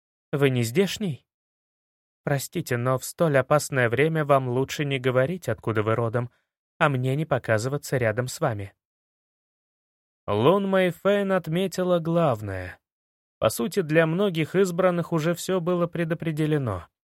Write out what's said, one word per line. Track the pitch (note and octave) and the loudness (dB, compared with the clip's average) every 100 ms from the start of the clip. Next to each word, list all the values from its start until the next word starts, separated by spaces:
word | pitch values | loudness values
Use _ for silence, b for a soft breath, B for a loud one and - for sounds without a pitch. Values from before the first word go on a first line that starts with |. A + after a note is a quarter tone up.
| _ _ _ | _ _ _
Вы | D3 C#3 | 2 2
не | B2+ | 4
здешний? | A2+ C3+ G3 - G3+ B2+ _ _ _ _ _ _ _ _ _ _ | 2 0 0 -2 -4 -6 _ _ _ _ _ _ _ _ _ _
Простите, | - C#3 - F3+ - B2 | -2 -2 -2 -8 -4 -2
но | B2 C3 | 0 -2
в | |
столь | - - E3+ C3+ | -4 0 2 4
опасное | - D3+ - C3+ A#2+ | 4 2 2 0 2
время | A#2+ D#3 D#3+ D3 | 2 2 2 2
вам | C#3 C3 | 2 2
лучше | B2 C3+ - C#3+ | -2 -2 -2 -2
не | C3+ | 0
говорить, | B2+ B2+ C3 F3+ - | 0 2 0 -2 -6
откуда | G#2+ - A2 | -4 -2 0
вы | G#2+ A2+ | 0 0
родом, | A#2 A#2+ A#2+ _ _ _ _ - | 0 -2 -6 _ _ _ _ 0
а | D#3 | 0
мне | C3 B2+ C#3 | 2 0 -2
не | D#3+ | 0
показываться | B2+ - A2 B2+ C#3+ - C#3 | -2 2 0 0 -6 -4 0
рядом | A2+ G#2+ B2+ | 0 0 -4
с | - | -4
вами». | D3+ G#2 G2+ - _ _ _ _ _ _ _ _ _ _ _ _ _ _ - | -4 -4 -8 -16 _ _ _ _ _ _ _ _ _ _ _ _ _ _ -4
Лун | G#2 B2+ G3+ G3 | 2 4 4 2
Мэйфэн | F#3+ F#3 E3 G3 G3+ G3 | 2 0 0 0 2 0
отметила | F#3+ F3 E3 F#3+ F3+ F3+ F3 | -2 -2 -4 -2 -2 0 0
главное. | D#3+ E3+ D#3+ A2 G#2 F#2+ F2+ - _ _ _ _ _ _ | 0 2 2 0 -4 -8 -10 -14 _ _ _ _ _ _
По | A2+ | -2
сути, | - A3+ G#3 | 0 -2 -2
для | D3+ D#3 D#3+ | 0 2 2
многих | E3+ G#3 E3 D3 F3 | 2 0 0 0 0
избранных | F#3+ E3+ F#3 F3 E3 | 0 2 0 0 -2
уже | E3 D#3 | -2 -2
всё | E3+ - F#3 | -2 -2 -2
было | E3+ F3+ E3+ | 0 -2 -2
предопределено. | E3 E3 E3 E3 D3+ D#3 D3+ B2 F#2 - _ | -2 -4 -4 -4 -2 0 0 0 -4 -10 _